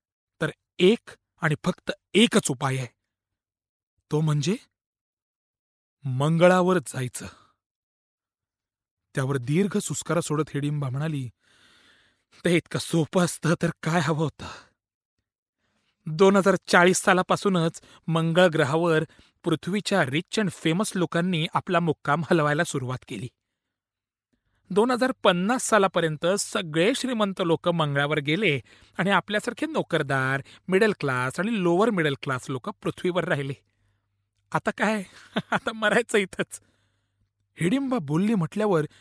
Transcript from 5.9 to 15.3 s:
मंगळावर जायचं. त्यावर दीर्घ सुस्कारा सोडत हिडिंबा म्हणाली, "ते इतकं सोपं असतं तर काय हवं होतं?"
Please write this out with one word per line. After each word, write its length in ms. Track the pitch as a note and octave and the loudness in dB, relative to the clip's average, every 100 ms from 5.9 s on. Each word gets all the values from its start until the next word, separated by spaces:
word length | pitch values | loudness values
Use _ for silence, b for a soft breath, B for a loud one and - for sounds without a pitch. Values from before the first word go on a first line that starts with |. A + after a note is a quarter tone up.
| _ C3+ | _ -6
मंगळावर 720 | B2+ D3 E3 F3+ F#3 F3+ F3+ | -2 0 4 6 6 4 0
जायचं. 480 | - - B2+ - F#2 - _ _ _ _ _ _ _ _ _ _ _ _ _ _ _ _ _ - | -2 -8 -8 -8 -14 -18 _ _ _ _ _ _ _ _ _ _ _ _ _ _ _ _ _ -6
त्यावर 220 | C3+ C#3 | -2 -2
दीर्घ 400 | A#2+ D#3 G3+ G#3 | 0 0 2 0
सुस्कारा 440 | - D#3 - D#3+ | -4 -8 -4 -4
सोडत 220 | D#3 D3+ D3+ | -2 -2 -2
हिडिंबा 360 | C#3+ C#3+ D3 C#3 | -4 -4 -4 -4
म्हणाली, 400 | B2+ D#3+ D3 B2+ - b b b b b b b b b b F3+ | -4 -6 -6 -8 -12 b b b b b b b b b b 0
"ते 100 | E3+ | 0
इतकं 240 | - C#3 | 0 -8
सोपं 460 | - E3+ D3+ F#3+ F3 | -2 -2 0 0 0
असतं 280 | - F3+ E3+ | 0 -2 0
तर 80 | E3 - | -2 -4
काय 160 | - E3+ | -2 -2
हवं 180 | C#3+ D#3 | 0 -2
होतं?" 280 | D#3+ - - - - _ _ _ _ _ _ | -2 -6 -16 -18 -20 _ _ _ _ _ _